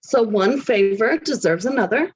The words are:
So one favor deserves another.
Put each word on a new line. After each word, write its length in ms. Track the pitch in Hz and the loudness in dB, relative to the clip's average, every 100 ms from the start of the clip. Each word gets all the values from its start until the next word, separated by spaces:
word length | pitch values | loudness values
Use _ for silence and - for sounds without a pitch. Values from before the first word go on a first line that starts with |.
So 220 | - 262 | 0 0
one 380 | 226 208 196 277 | 0 2 0 0
favor 580 | - 214 196 196 226 311 | 0 2 2 2 0 0
deserves 480 | - 262 175 170 220 | -4 -2 0 0 -2
another. 460 | 269 180 226 339 | -2 0 0 -2